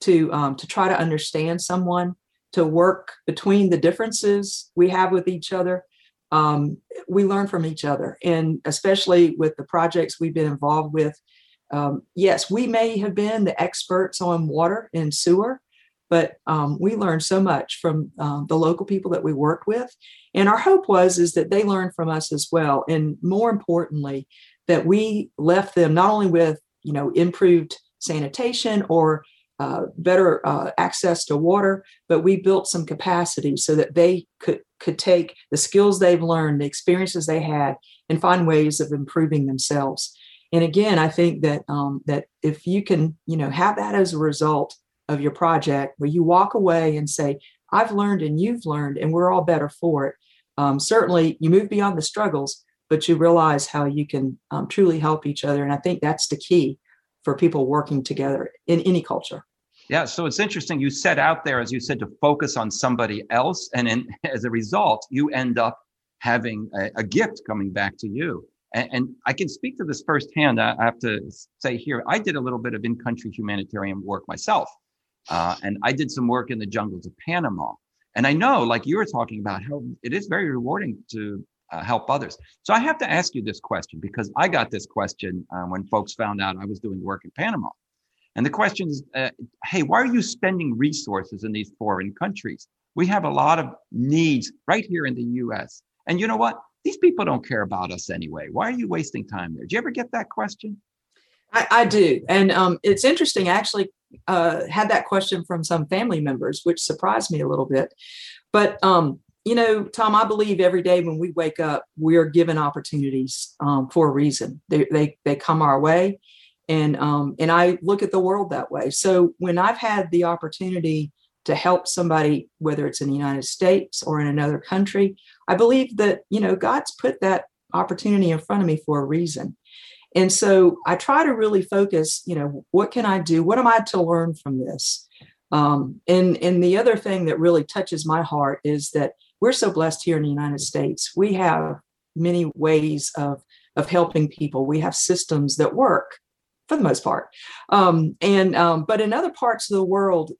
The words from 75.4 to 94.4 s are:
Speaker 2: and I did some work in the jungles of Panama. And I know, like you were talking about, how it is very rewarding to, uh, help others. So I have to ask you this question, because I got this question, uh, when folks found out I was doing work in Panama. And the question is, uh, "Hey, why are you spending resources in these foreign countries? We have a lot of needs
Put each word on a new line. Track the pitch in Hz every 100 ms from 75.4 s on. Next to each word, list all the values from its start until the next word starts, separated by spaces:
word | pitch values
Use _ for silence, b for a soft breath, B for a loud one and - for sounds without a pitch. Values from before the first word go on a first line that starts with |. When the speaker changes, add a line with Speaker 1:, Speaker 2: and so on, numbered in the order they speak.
| 85 92
Speaker 2:
and | 101 101
I | 117
did | 135 143
some | - 123
work | 123 120
in | 117
the | 104
jungles | 107 104 90 87
of | -
Panama. | - 175 151 90 64 50 _ _ _
And | - 131
I |
know, | 151 233 262
like | - 117
you | - 370
were | 427
talking | - - 110
about, | 104 98
how | 120 143 123 123
it | 120
is | 185 202
very | 175 180
rewarding | 127 120 185 196 101 -
to, | 110 104 101 - _ -
uh, | 82
help | 92 117 -
others. | 139 113 - b b
So | -
I | 214
have | 269 311
to | 185
ask | 160 180
you | 131
this | 107 -
question, | - 95 - 80
because | 98 107 101 -
I | 180
got | 165 110
this | 101 -
question, | - 95 - 98 90 -
uh, | 90
when | 90 92
folks | 95 110 101
found | - 107 104
out | 95 92
I |
was | 101 98
doing | 110 95
work | 90 98
in | - -
Panama. | 190 196 95 - _ _ _ _ _ -
And | 127
the |
question | - 214 202 180
is, | 143 - -
uh, | 131 - 120 _
"Hey, | - 185
why | 151 196
are | 254
you | 240
spending | - - 190 185 156 113
resources | 143 143 - 98 95 98
in | 110
these | 107 101 -
foreign | 107 95 98
countries? | 101 190 202 107 - - _ _
We | - 180
have | 202
a | 156
lot | 143 143 165
of | 131 - _
needs | 113 127 156 165 135